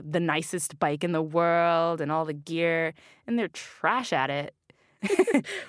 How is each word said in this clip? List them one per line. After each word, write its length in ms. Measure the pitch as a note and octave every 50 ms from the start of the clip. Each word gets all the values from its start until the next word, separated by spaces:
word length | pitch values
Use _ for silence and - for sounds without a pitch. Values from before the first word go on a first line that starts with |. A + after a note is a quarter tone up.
| -
the 120 | D3+ D3+ E3+
nicest 580 | E3+ D#3+ D3+ D#3+ E3 - - E3+ - - D3+ -
bike 240 | F3+ D3+ D3 D3 F3
in 80 | F3
the 100 | E3+ D#3+
world 800 | D#3+ D#3 D#3 E3+ E3+ E3+ E3+ E3+ E3+ E3+ E3+ E3 E3 E3+ E3+ D#3+
and 100 | D3+ D3
all 120 | D#3 D#3+ D#3+
the 80 | D#3 D3
gear, 600 | D3 C#3+ - E3 E3 E3+ E3 E3 E3 E3 D#3+ E3 - - - - _ _
and 140 | - A#3 A#3+
they're 80 | G#3+
trash 680 | E3 - - - - - - - E3 A3+ C4 A#3+ - E3+
at 160 | C3+ C3+ C3+
it. 240 | C#3 C#3+ C#3+ - - _ _ - _ _ _ _ _ _
<laughs> 460 | - G3 G4+ - F#4+ A#4+ C#4 C4+ - - - F#4 -